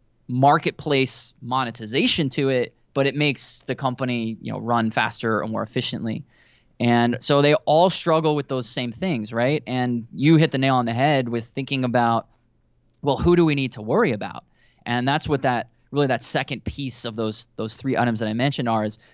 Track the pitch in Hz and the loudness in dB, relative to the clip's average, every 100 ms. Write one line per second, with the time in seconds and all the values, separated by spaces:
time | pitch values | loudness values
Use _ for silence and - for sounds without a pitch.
0 | _ _ - 127 139 156 - - 156 135 | _ _ -6 2 4 4 2 -4 0 2
1 | 131 - - - 120 131 123 113 107 127 | 2 -2 -12 -14 -6 -4 -4 -6 -4 0
2 | 247 - 139 - 135 127 120 _ _ 139 | 0 2 -2 0 0 2 -2 _ _ 0
3 | 135 139 147 - - - - - 131 123 | 0 2 0 0 -6 -10 -8 -4 -4 -2
4 | 127 120 113 110 117 104 113 117 113 127 | -2 -2 -4 -6 -8 -6 -2 0 0 0
5 | 110 - 113 107 110 110 110 131 - - | -2 -2 -2 -2 -2 -4 -4 -4 -4 -4
6 | 113 113 - _ _ _ _ - 120 120 | -6 -6 -10 _ _ _ _ -2 2 4
7 | 120 117 - 143 143 151 - 151 185 - | 4 0 2 4 4 4 4 4 4 2
8 | 175 160 156 147 139 131 117 147 123 117 | 0 2 2 0 -2 -6 -6 -6 -6 -4
9 | 190 120 107 113 127 151 - 127 123 117 | -4 -4 -4 0 0 0 -2 -2 -2 -2
10 | 113 - 147 160 156 135 135 131 117 117 | -6 0 4 6 4 2 2 2 0 2
11 | 147 139 120 117 113 - 131 135 123 120 | 2 2 0 -4 -6 -8 -4 -2 0 2
12 | 117 117 - _ _ _ _ _ _ _ | 2 2 -2 _ _ _ _ _ _ _
13 | 147 131 170 175 165 143 131 107 107 175 | -2 0 4 4 4 2 -2 -6 -2 0
14 | 196 104 98 - - _ _ _ - 123 | 0 0 -6 -12 -18 _ _ _ -4 -2
15 | 127 151 - 143 135 120 - _ _ 143 | 2 0 0 0 0 0 -4 _ _ 0
16 | 139 117 - 147 135 123 - - 135 - | 2 0 -2 -4 -4 -6 -8 -8 -8 -8
17 | 120 110 110 107 - - 110 - 135 120 | -8 -4 -4 -6 -12 -10 -10 -6 -4 0
18 | 120 113 110 113 139 143 120 110 107 - | 0 0 -2 -2 -2 -2 -2 0 -2 -6
19 | _ | _